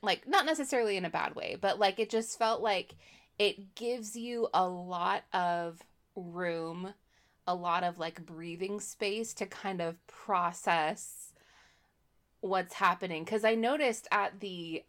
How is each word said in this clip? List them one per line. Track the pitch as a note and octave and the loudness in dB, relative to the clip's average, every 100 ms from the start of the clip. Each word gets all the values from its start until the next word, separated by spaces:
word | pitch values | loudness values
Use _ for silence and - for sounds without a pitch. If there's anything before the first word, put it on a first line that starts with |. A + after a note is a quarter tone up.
like, | G#3 F3 - | 0 0 2
not | F#4 D4+ | 2 4
necessarily | D#4 C4+ B3+ A3 G3 | 2 0 2 2 2
in | |
a | F3 | 0
bad | D#3+ - - | 0 -2 -2
way, | - F3+ | -6 0
but, | G3 F#3 | 0 4
like, | G3 F#3+ | 4 2
it | G#3+ | 0
just | A3 A3 - | 0 0 0
felt | A3+ A3+ | 2 2
like | G#3+ F#3+ - - - - _ - | 2 0 -2 -14 -20 -20 _ 2
it | G#3 G3+ F#3+ - | 2 2 -10 -6
gives | A#3+ B3 G#3+ A#3 | -4 -4 -6 -8
you | A#3+ A#3 A3+ | -6 -2 2
a | F3+ F#3 | 4 2
lot | F3+ F3+ F3+ F#3 G3+ - | 0 -6 -2 0 0 -2
of | F#3 F3 E3+ E3+ E3+ - _ _ - | 0 2 0 -2 -8 -18 _ _ -12
room, | F3 F3 F3 E3 E3 E3+ F#3 - _ _ _ _ - | -10 -4 -2 -2 -4 -6 -8 -12 _ _ _ _ -2
a | |
lot | F3+ F3 E3+ | -2 0 2
of, | F3 F3 | 0 -2
like, | E3 E3 E3 | -6 -8 -14
breathing | D#3+ E3+ E3+ F#3+ G#3 | -12 -8 -6 -4 -6
space | - - G#3 G#3+ A3+ - | -8 -4 -2 -2 -4 -6
to | G3 | -8
kind | - G3 F#3 | -6 -6 -2
of | E3 E3+ _ | -4 -6 _
process | - - F#3+ F3 F3 G3 E3+ D#3 G#3 - - - - _ - - _ _ _ _ _ _ _ | -12 0 2 2 0 2 4 2 -2 -8 -16 -18 -20 _ -20 -20 _ _ _ _ _ _ _
what's | F#3+ F#3+ F3+ - | 0 0 0 4
happening. | F#3+ F3+ F#3 D#3+ E3+ | 4 4 -2 -4 -2
'Cause | A3 A3 | 2 4
I | |
noticed | A3+ A3+ D4 C4+ A3 - | 4 2 2 2 0 0
at | G#3 G3 G3 | 0 0 -4
the, | G3+ F3+ E3 D#3+ | -10 -8 -6 -6